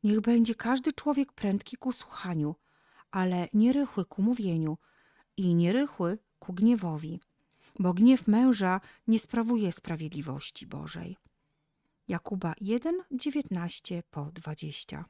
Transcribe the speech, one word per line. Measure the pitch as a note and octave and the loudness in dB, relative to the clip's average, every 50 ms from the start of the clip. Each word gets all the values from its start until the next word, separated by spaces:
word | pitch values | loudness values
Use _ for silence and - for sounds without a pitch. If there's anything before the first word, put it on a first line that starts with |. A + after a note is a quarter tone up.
| - | 2
niech | G#3 G#3 A3 | 4 2 2
będzie | G3+ A#3 A#3+ A#3 A#3 A3 A3 | 4 4 4 6 4 4 2
każdy | _ - A3+ C4 C4 B3+ D#4 C#4 | _ 0 0 0 0 0 -2 -4
człowiek | - - D4 D4 C#4 C#4 - _ | -2 -2 0 0 0 0 -2 _
prędki | - - G3+ G3 G3+ - - - | -4 -2 0 0 -2 -4 -8 -16
ku | - - B3+ | -8 -6 -6
słuchaniu, | B3 - - - - - - F#3 F3 D#3+ D3 D3 D#3+ _ _ _ _ _ _ _ _ _ - _ | -6 -6 -10 -16 -16 -12 -8 -4 -2 -2 -2 -2 -4 _ _ _ _ _ _ _ _ _ -20 _
ale | - G3 F#3 F#3 F3+ F3+ F3 - - | -4 -2 0 0 0 -2 -2 0 4
nierychły | G#3 A3 A#3+ C4+ C#4+ C#4+ - - - F3+ | 4 4 6 4 2 0 -2 -2 -6 -6
ku | _ - - | _ -2 -2
mówieniu | F#3+ A3+ B3 A#3+ G#3 F#3 E3+ D#3+ D#3+ D#3 D#3 - _ _ _ _ _ _ _ _ _ _ _ | 0 0 0 0 0 -2 0 0 0 -2 -4 -6 _ _ _ _ _ _ _ _ _ _ _
i | - F#3+ F3+ E3+ | -2 2 4 4
nierychły | E3+ E3+ E3+ G3+ B3+ C#4+ C#4+ - - F3+ E3+ F#3+ A3 _ _ _ _ | 4 4 4 2 2 0 -2 -2 -4 -2 -2 -2 -4 _ _ _ _
ku | - - F3+ | -12 -12 -2
gniewowi, | F3+ G3+ A#3 A#3+ A3 F#3 E3+ D#3 D3+ D#3+ D#3 E3+ F3+ _ _ _ _ _ _ _ _ _ - _ - | 2 4 4 4 4 0 -4 -6 -6 -8 -10 -10 -12 _ _ _ _ _ _ _ _ _ -20 _ 0
bo | F#3+ F3+ F3 | 0 0 4
gniew | F3+ A3 B3 C4 B3 - | 6 8 8 8 6 4
męża | - G#3 A3+ B3+ C4 A#3+ G3+ G3 F#3 F#3 G3 - - - _ _ | 2 4 6 6 4 4 4 2 0 0 -2 -4 -10 -20 _ _
nie | - A3+ A3 | 0 0 0
sprawuje | - _ - A#3 A3+ A3+ B3 A3+ G#3 F3+ | 0 _ -2 -2 0 2 2 2 2 0
sprawiedliwości | E3+ - _ - E3 D#3+ D#3+ D#3 F3 D3+ C3+ - C3 C#3 - - - - - | -2 -4 _ -8 -8 -6 -6 -8 -8 -8 -8 -8 -8 -8 -10 -12 -14 -14 -14
Bożej”. | - B2+ C#3 D3+ D#3 D#3 E3 E3+ F3 F#3+ _ _ _ _ _ _ _ _ _ _ _ _ _ _ _ _ _ _ | -12 -12 -12 -10 -10 -12 -12 -12 -12 -14 _ _ _ _ _ _ _ _ _ _ _ _ _ _ _ _ _ _
Jakuba | - F#3 F3 _ - G#3 F#3 F3+ E3 D#3+ - | -6 -6 -6 _ -6 -8 -6 -4 -6 -6 -6
jeden | G3 G3 A3+ B3 - D#4+ E4+ F#4 F4+ _ | -4 -2 -2 -2 0 -2 -4 -4 -6 _
dziewiętnaście | C#4 B3+ - D4+ C4+ D4 C#4 - G3 F3 E3+ F3 - - _ - F3+ E3+ E3+ _ | -10 -6 -6 -4 -4 -4 -4 -4 -4 -4 -4 -6 -8 -10 _ -8 -10 -10 -10 _
po | - D3+ C#3+ | -10 -10 -10
dwadzieścia. | D3 E3 E3 D#3+ D#3 D3+ - - D3+ D3 - - - - D3 E3+ _ | -10 -12 -14 -12 -12 -10 -10 -10 -12 -10 -12 -12 -12 -12 -12 -12 _